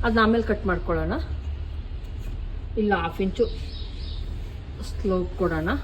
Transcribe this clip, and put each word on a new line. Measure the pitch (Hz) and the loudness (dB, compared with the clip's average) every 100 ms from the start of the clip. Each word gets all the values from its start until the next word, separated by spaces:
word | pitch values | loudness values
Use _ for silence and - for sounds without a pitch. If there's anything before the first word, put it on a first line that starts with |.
ಅದನ್ನ | 240 220 | 4 6
ಆಮೇಲೆ | 220 233 | 6 6
ಕಟ್ | 220 202 190 | 4 0 2
ಮಾಡ್ಕೊಳ್ಳೋಣ. | 175 - 165 160 226 - - - - - - - - - - - - - - - - | 0 2 2 2 0 -2 -4 -4 -4 -4 -6 -6 -6 -6 -6 -6 -4 -4 -6 -4 0
ಇಲ್ಲ, | 214 190 | 4 4
ಹಾಫ್ | 170 - | 2 0
ಇಂಚು | 190 185 233 - - - - - - - - - - - - - - - | 0 2 2 2 -4 -6 -6 -6 -6 -4 -4 -6 -6 -8 -10 -8 -6 -2
ಸ್ಲೋಪ್ | 208 185 175 - | 2 2 0 0
ಕೊಡೋಣ | 180 160 160 285 | 2 2 0 0